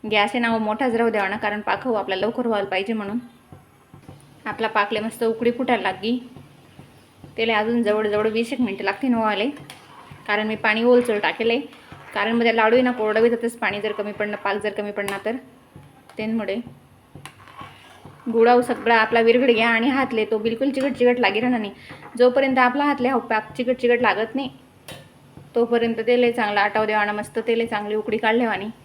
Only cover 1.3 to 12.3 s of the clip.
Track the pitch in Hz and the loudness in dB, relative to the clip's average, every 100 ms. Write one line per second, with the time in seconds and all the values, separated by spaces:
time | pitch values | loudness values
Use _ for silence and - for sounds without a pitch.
1.3 | 214 214 208 202 202 254 214 196 190 208 | -2 -4 -4 -4 -4 -2 -4 -2 -2 -2
2.3 | 233 240 208 196 190 196 220 202 233 - | -2 -2 -2 -2 -4 -2 -4 -4 -8 -10
3.3 | - _ - _ _ _ - - - - | -20 _ -20 _ _ _ -20 -20 -20 -20
4.3 | - 220 202 220 214 202 214 220 - 226 | -14 -10 -4 -2 0 0 -2 -4 -2 -2
5.3 | 226 240 240 254 233 185 185 208 247 - | 0 0 0 0 0 0 -4 -4 -4 -6
6.3 | - - - - - - - - _ - | -20 -20 -20 -20 -20 -20 -20 -20 _ -18
7.3 | - 226 220 214 240 214 214 214 208 220 | -4 0 0 0 0 2 0 0 0 0
8.3 | 220 233 262 233 190 196 196 269 233 220 | 0 -4 -2 -2 -2 -4 -4 0 0 0
9.3 | 202 233 285 - - - - - - - | 0 -2 -4 -16 -20 -20 -20 -20 -18 -4
10.3 | 208 214 214 220 214 233 247 240 208 165 | -2 -2 -2 0 2 4 4 4 0 -2
11.3 | - 226 233 277 - - - - 208 208 | -2 -2 -2 -4 -16 -20 -20 -10 -4 0